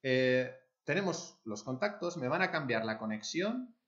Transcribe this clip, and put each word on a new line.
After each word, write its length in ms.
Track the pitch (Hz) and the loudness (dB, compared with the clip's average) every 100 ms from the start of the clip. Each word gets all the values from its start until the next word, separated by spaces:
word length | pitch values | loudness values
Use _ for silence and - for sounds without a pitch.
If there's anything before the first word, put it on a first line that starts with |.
Eh, 540 | 135 131 127 127 127 - _ _ - | 2 4 6 4 2 -6 _ _ -2
tenemos 540 | 165 190 160 - - | 0 0 -2 -8 -12
los 200 | 113 104 | -8 -6
contactos, 520 | - 127 208 - 175 170 | -4 -2 -2 -2 -6 -2
me 120 | 127 | 0
van 120 | 165 | 2
a 100 | 185 | 2
cambiar 340 | 160 135 113 113 | 0 0 0 0
la 120 | 110 | -2
conexión 800 | 110 107 - 160 202 254 254 - | -4 -4 -4 -2 0 -2 -6 -14